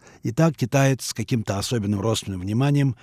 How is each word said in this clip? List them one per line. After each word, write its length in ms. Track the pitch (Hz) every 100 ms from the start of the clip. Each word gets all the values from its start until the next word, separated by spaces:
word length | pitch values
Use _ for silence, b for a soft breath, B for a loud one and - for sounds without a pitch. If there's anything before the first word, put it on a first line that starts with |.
| B B
"Итак, 300 | - 113 160
китаец 520 | - 120 139 135 131 -
с 80 |
каким-то 420 | - 110 123 104 101
особенным 440 | 104 123 101 104
родственным 400 | 113 107 - 95
вниманием 540 | 92 110 143 143 139 B